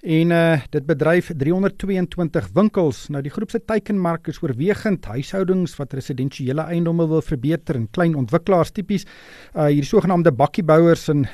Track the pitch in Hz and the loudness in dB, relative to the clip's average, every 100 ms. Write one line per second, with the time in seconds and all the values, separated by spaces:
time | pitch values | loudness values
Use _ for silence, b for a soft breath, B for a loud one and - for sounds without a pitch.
0 | 202 160 165 170 165 156 - 151 139 151 | 0 2 4 4 4 2 0 -6 -2 0
1 | 151 175 170 160 135 180 196 - 190 190 | 2 2 0 -4 -2 0 0 -2 -4 -2
2 | 175 - 170 170 95 104 208 202 165 123 | -2 -4 -2 -2 -2 2 2 2 0 -2
3 | - 147 143 - 214 233 - 220 - 202 | -8 -8 -6 -8 -6 -6 -2 -4 -2 -2
4 | 175 165 - - 165 117 170 202 214 185 | -2 -4 -6 -6 -6 -2 -2 0 -2 -4
5 | - 113 127 196 185 190 170 - 139 135 | -4 -8 -6 -4 0 0 -2 -6 -8 -8
6 | - 127 135 - 127 143 160 170 170 170 | -8 -4 -4 -4 -4 -4 -4 -2 0 0
7 | 165 160 - 147 139 165 - 139 110 - | 2 0 -2 -4 -2 -2 -4 -4 -4 0
8 | 175 151 120 160 165 185 156 - 180 202 | 0 0 0 -2 2 2 2 -4 -4 -4
9 | - B B B B - 151 147 139 220 | -4 B B B B -2 2 2 2 2
10 | 175 175 170 117 143 - 160 156 170 165 | 2 4 4 4 0 2 4 6 6 4
11 | - 147 127 | 2 0 0